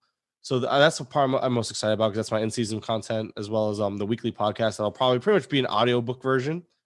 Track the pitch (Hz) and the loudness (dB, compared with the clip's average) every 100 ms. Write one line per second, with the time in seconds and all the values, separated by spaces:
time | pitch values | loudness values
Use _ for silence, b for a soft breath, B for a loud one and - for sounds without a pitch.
0 | _ _ _ _ - 131 123 135 151 - | _ _ _ _ -4 -2 2 4 4 2
1 | 139 151 135 135 127 120 110 - 107 107 | -2 0 2 2 2 0 -2 -2 0 2
2 | 110 104 107 110 110 120 110 110 - 113 | 0 0 -2 -2 -2 -2 -4 -4 -4 -4
3 | - 113 107 - 104 110 107 104 104 101 | -4 -6 -6 -8 -4 0 0 0 -2 -2
4 | 101 117 117 - 104 101 113 - 104 - | -2 -2 -4 -2 -2 0 -2 0 -4 0
5 | 127 123 196 202 127 139 123 104 120 123 | 2 2 2 2 2 0 0 2 2 2
6 | 120 127 131 131 131 165 - _ | 0 -4 0 0 0 -6 -8 _